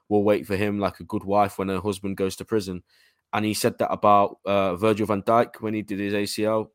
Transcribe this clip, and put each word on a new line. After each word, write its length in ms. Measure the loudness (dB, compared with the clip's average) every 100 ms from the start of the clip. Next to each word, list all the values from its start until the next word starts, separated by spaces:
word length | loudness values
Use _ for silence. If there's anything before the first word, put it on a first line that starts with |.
| _
"We'll 140 | 2
wait 220 | 4 2 0
for 120 | -2
him 200 | 0 0
like 220 | -2 -4
a 60 | -8
good 180 | -8
wife 340 | 0 2 2 0
when 120 | -4
her 100 | -2
husband 380 | -4 -4 -6 -4
goes 180 | -4 -4
to 100 | -4
prison." 380 | -4 -2 -10 -14 _ _ _ _
And 120 | -4 -2
he 80 |
said 240 | 0 -2 0
that 140 | -4
about, 480 | 2 4 4 2 -2 0
uh, 300 | 0 0 2
Virgil 280 | 2 2 0
van 160 | 0
Dijk 380 | 2 2 2 -4
when 140 | -6
he 80 | -6
did 180 | -6 -6
his 140 | -2
A 120 | -2 -4
C 200 | -2 0
L, 260 | 0 -4